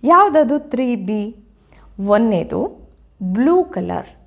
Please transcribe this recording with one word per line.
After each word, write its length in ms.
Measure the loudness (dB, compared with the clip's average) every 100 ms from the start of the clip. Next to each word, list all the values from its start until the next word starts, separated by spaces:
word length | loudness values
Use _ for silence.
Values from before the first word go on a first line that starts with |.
ಯಾವುದದು 540 | 4 4 4 4 2 0
ತ್ರೀ 380 | -4 -4 -4 -4
ಬಿ? 400 | -4 -6 -6 -12 _ _ _ -20 -20 -10 0
ಒಂದನೇದು 800 | 2 2 0 -2 -4 -6 -8 -20 _ _ _
ಬ್ಲೂ 420 | -6 0 2 2
ಕಲರ್. 420 | 0 -4 -6 -6 -8 -18